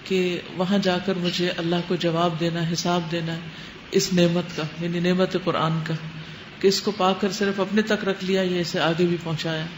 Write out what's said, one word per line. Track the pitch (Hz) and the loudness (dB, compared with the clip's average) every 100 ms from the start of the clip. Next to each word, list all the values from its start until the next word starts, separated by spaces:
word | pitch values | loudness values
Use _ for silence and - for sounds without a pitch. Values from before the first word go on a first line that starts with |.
کہ | - 190 180 175 - 160 | 0 0 0 -2 -8 -4
وہاں | 180 202 | 2 2
جا | 185 180 | 2 0
کر | 180 | 0
مجھے | 185 175 165 175 175 | 0 0 0 -2 0
اللہ | 170 175 170 | 0 0 0
کو | 175 | 0
جواب | 170 165 175 160 | 2 2 2 2
دینا | 170 165 165 | -2 0 -2
ہے، | |
حساب | 170 175 175 165 | 0 0 0 0
دینا | 170 165 | -4 -4
ہے | 165 - - - - - | -8 -10 -14 -16 -16 -2
اس | 196 - | 0 2
نعمت | 180 175 175 170 - | 4 4 4 -2 -6
کا، | 156 - | -6 -4
یعنی | 170 175 | -4 0
نعمت | 175 180 185 175 | 2 4 2 2
قرآن | 175 147 160 160 160 | 0 0 2 0 -2
کا، | 160 - - - - - - | -4 -6 -12 -14 -16 -16 2
کہ | 190 | 2
اس | 190 | 4
کو | 220 | -2
پا | 202 185 | 2 2
کر | 190 202 | 2 0
صرف | 190 202 196 | 0 0 0
اپنے | 190 208 | 2 2
تک | 214 208 190 | 2 0 0
رکھ | 190 | -2
لیا | 185 190 | 0 2
یا | 185 180 | 2 0
اسے | 170 180 | 0 2
آگے | 151 165 175 | 2 4 2
بھی | 170 | 2
پہنچایا۔ | 165 160 165 160 165 | -2 -2 -2 -4 -6